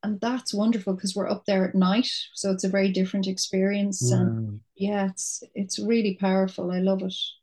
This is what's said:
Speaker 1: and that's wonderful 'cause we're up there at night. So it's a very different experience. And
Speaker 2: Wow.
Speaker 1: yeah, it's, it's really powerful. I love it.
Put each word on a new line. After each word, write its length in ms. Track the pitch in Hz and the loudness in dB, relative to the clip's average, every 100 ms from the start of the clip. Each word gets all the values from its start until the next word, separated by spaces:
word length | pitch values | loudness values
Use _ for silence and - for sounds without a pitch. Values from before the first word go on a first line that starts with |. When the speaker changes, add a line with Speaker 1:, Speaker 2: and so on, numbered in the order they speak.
Speaker 1:
and 180 | 214 202 | -2 -2
that's 320 | 233 254 - | -2 -2 -2
wonderful 420 | 202 220 226 196 | 0 2 2 0
'cause 200 | 185 196 | -2 -2
we're 160 | 202 190 | -2 -2
up 140 | 202 - | -2 0
there 200 | 190 185 | 2 2
at 80 | |
night. 340 | 190 185 208 254 - - | 4 4 4 0 -4 -8
So 160 | - 196 | -6 -2
it's 140 | 190 | 0
a 40 | 190 | 0
very 220 | 196 196 | 2 2
different 360 | 190 185 196 185 | 2 0 0 -2
experience. 840 | 190 - 190 190 202 202 196 123 | -2 -2 2 2 2 -2 0 2
And 360 | 123 117 113 110 | 4 2 0 -4
Speaker 2:
Wow. 120 | 104 _ | -8 _
Speaker 1:
yeah, 340 | _ 196 202 196 | _ -2 0 -2
it's, 340 | 190 - - - | -2 -8 -10 -12
it's 240 | - 190 - | -8 -6 -4
really 380 | 208 233 208 190 | 0 2 2 0
powerful. 540 | 196 190 190 - 180 | 2 2 2 -2 -4
I 100 | 180 | 0
love 220 | 185 190 | 2 0
it. 120 | 190 - - - | -2 -6 -8 -10